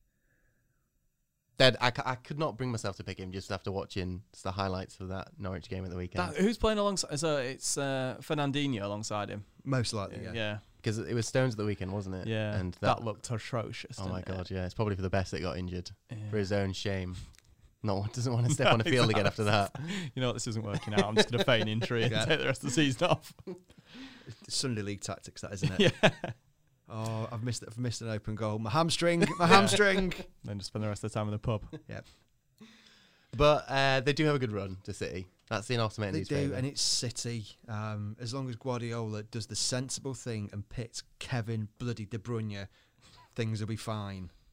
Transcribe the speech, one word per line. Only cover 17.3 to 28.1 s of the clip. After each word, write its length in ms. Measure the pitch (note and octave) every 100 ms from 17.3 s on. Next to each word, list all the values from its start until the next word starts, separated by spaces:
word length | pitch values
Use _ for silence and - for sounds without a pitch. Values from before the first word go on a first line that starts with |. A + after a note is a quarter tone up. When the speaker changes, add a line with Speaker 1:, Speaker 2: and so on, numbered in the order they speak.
| - _ - - _
Speaker 1:
No 140 | G#2+ G2
one 140 | G#2+
doesn't 180 | B2 B2
wanna 180 | A#2+ B2
Speaker 2:
<laughs> 20 |
Speaker 1:
step 160 | D3+ B2+
Speaker 2:
No, 60 |
Speaker 1:
on 80 | A#2
a 20 |
field 260 | A2 B2 A2+
again 160 | G#2 G2
Speaker 2:
exactly. 220 | - G#2
Speaker 1:
after 240 | G#2 G2 -
that. 20 | D#3+ G3+
Speaker 2:
<laughs> 160 | D#3 C3
You 60 |
know 60 | B2+
what, 60 |
this 120 | A#2 B2
isn't 160 | A2
working 300 | G#2+ G2+ -
out. 120 | G2+ G2+
I'm 100 | A2
just 160 | -
gonna 120 | A#2
feign 240 | A#2 A2+ G#2+
injury 360 | A2 - A#2+
and 80 | A#2
Speaker 3:
Yeah. 140 | A2 A2+
Speaker 2:
take 140 | D3
the 60 | C3
rest 160 | B2+
of 60 | C#3
the 60 | C3
season 320 | C#3+ B2 E3
off. 260 | D#3 - - -
<laughs> 80 | F3+ _ - - A#3+ C4 - - A2+ -
Speaker 3:
Sunday 320 | - C3+ G#2+
League 180 | G2+ G2+
tactics, 400 | - - - -
that, 120 | F2
isn't 180 | G2 D3+ -
it? 140 | F3+ -
Speaker 2:
<laughs> 60 |
Yeah. 60 | G3 - - - _ _ _ _ -
Speaker 3:
Oh, 400 | A2 A2 A2 A2+
I've 100 | A#2
missed, 200 | A#2+ A2+ -
I've 120 | A2+
missed 220 | B2 -
an 80 |
open 260 | A2+